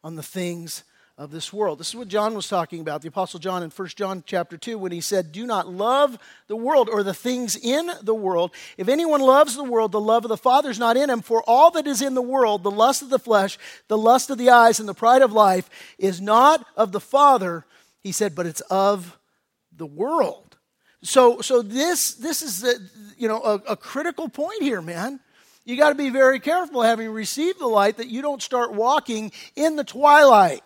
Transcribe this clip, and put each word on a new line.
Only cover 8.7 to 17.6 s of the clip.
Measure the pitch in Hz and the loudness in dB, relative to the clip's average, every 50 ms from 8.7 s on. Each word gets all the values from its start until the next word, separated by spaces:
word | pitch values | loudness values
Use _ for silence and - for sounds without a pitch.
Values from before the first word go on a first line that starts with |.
| - | -14
If | - 185 | -6 -2
anyone | 208 269 311 339 320 302 285 | -2 0 0 0 0 0 4
loves | 269 262 262 285 302 294 226 | 4 6 6 6 4 2 0
the | 277 285 | -10 -8
world, | 247 240 226 220 214 | -2 -2 0 0 0
the | 175 214 | -2 -2
love | 214 214 226 233 226 | 0 2 0 0 0
of | 233 | -2
the | 220 | -8
Father | - _ 262 254 285 302 277 | -2 _ 2 2 2 0 -2
is | 220 208 | -6 -2
not | 240 233 233 | 0 0 2
in | 254 294 285 | 2 0 0
him. | 247 233 | -2 -6
For | - - 226 226 - | -4 -2 -2 -2 2
all | - 233 262 311 339 | 2 4 6 6 6
that | 339 320 277 | 6 2 -4
is | 294 277 202 | -4 -4 -4
in | 269 269 254 | -4 -2 -2
the | 254 | -4
world, | 247 240 262 269 247 220 208 196 175 | -4 -2 0 0 2 2 0 -2 -4
the | 202 | -6
lust | 202 208 220 262 269 - | 0 2 2 2 2 -2
of | 285 247 | -4 -4
the | 262 247 | -4 -4
flesh, | - 233 220 202 190 196 - _ - - - _ _ _ | 0 0 2 2 2 0 -6 _ -18 -20 -20 _ _ _
the | 214 | -4
lust | 220 214 226 247 254 - - | 2 4 4 4 4 2 -4
of | 277 | -6
the | 220 247 254 | 0 4 6
eyes, | 240 240 233 233 226 214 | 8 8 8 6 4 2
and | 220 | -4
the | 202 185 | -8 -8
pride | - 226 233 247 262 | 0 2 4 6 6
of | 269 233 208 | 4 4 4
life, | 220 214 190 185 180 - _ - - - - _ | 4 4 4 2 0 -4 _ -20 -20 -20 -20 _
is | _ 190 190 180 170 | _ -4 -4 -4 -4
not | 196 208 214 233 262 294 320 302 240 _ _ | -2 2 4 6 6 6 4 2 -2 _ _
of | - 220 196 185 | -2 -2 -2 -2
the | 196 | -10
Father," | - _ - 277 294 285 269 233 190 175 170 165 | -8 _ 2 4 6 6 4 4 0 -6 -8 -10